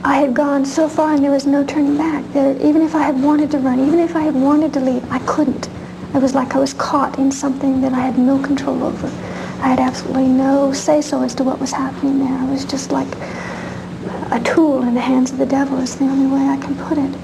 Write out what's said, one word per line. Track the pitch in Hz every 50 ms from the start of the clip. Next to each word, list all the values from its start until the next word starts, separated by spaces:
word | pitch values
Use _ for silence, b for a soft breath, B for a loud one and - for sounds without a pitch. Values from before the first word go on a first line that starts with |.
| -
I | 269 285
had | 269 294 269 240
gone | 269 294 285 277 285 269
so | 269 - 320 311
far | 302 311 - 311 311 302
and | 285 277
there | 285
was | 277 277 262
no | 285 277 285 277
turning | 285 285 302 294 277 285
back. | 294 311 320 302 285 - - -
There, | 285 269 277 269
even | 269 - 294 294 320
if | 320 302 311
I | 311
had | 294 277 294 254
wanted | 262 294 302 294 302 -
to | 302 285
run, | 254 262 254 254
even | 269 285 302 339
if | 339 330 -
I | 330
had | 302 311 277
wanted | 262 262 277 294 302 320 311 -
to | 277
leave, | 262 262 254 247 - -
I | 254 254
couldn't. | - - 262 - 302 262 - - - - B B B B B B B B -
It | 277
was | 254 262 262
like | 269 254 254 -
I | 262
was | 277 269 -
caught | - - - - 285 262 - -
in | - 269 269
something | 269 - - 277 262 269 277 269 262 262
that | 262 262 254
I | 254
had | 254 262 233
no | 262 247 254 277 269
control | 269 277 285 269 - 277 254 247 247
over. | - - - - - - B B B B B B B B B
I | - 262
had | 254 254
absolutely | 254 254 247 - - - - 262 269
no | 262 262 262 269 269 269 277 277 277 269
say-so | 277 - - 302 302 294 - 294 262 254
as | 247 233
to | - 262
what | 262 262 269
was | 285 262
happening | - - 269 262 - - - 277 277 269
there. | 277 254 262
I | 262 254
was | 262 277 269 -
just | - - - - -
like | 285 269 269 - - - B B B B B B B B B B B B B B B B - - - - 285 -
a | 277 240 -
tool | - - 339 320 311 277 262 247
in | 240 233
the | 247
hands | 247 262 262 254 254 262
of | 269
the | 262 269
devil | 262 269 269 277 277 269 262
is | 262 247 -
the | - 277
only | 262 269 269 269
way | 269 269 277 277 269
I | 269
can | 277 277 277 277
put | 277 - - 320
it. | 294 269 269 277 -